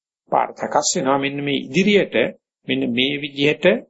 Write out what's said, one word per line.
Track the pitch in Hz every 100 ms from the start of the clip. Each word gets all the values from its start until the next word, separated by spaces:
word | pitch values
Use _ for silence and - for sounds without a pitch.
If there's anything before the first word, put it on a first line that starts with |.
| _ _ _
පාර | 139 117
සකස් | - - 143 -
වෙනවා. | 185 131 139
මෙන්න | 139 143
මේ | 143 135
ඉදිරියට | 127 139 196 202 156 110 156 - _ _ -
මෙන්න | 131 135
මේ | 120 131 143
විදිහට | 147 139 143 151 180 233